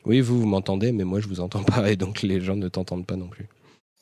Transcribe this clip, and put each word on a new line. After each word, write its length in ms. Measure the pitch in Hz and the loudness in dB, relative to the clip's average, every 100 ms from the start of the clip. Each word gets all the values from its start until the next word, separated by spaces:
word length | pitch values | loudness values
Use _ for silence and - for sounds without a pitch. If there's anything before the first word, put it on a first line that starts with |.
| - | 2
Oui, 140 | 127 | 4
vous, 180 | 120 123 | 4 2
vous 60 | 107 | 4
m'entendez, 460 | 95 95 98 117 | 2 0 0 0
mais 120 | 113 | 0
moi, 160 | 92 98 | 0 -2
je 80 | 104 | -2
vous 120 | 90 | -4
entends 220 | 90 101 | -6 -2
pas, 280 | 95 113 104 | 2 4 4
et 60 | 95 | 2
donc 260 | 95 107 | -2 -2
les 180 | 101 95 | 0 0
gens 160 | 92 101 | 0 -2
ne 120 | 90 | -2
t'entendent 380 | 92 90 90 90 | -4 -6 -6 -6
pas 100 | 92 | -6
non 120 | 90 | -8
plus. 200 | - 104 _ - _ _ _ | -14 -18 _ -20 _ _ _